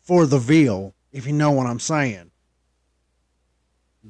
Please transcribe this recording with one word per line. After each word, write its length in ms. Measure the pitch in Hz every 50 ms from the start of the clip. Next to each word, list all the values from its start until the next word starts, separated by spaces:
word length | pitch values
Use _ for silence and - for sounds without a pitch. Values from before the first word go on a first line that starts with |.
for 260 | _ - 180 175 165
the 100 | 135 139
Ville, 560 | 135 117 117 156 160 151 123 101 92 98 98 - _ _ _
if 140 | - 135 113
you 80 | 139 147
know 180 | 147 151 147
what 140 | 143 135 127
I'm 140 | 120 120 120
saying. 500 | - - 160 151 139 127 104 92 85 85 _ _ _ _ _ _ _ _ _ _ _ _ _ _ _ _ _ _ _ _ _ _ _ _ _ _ _ _ _ _ _ _ _ _ _ 107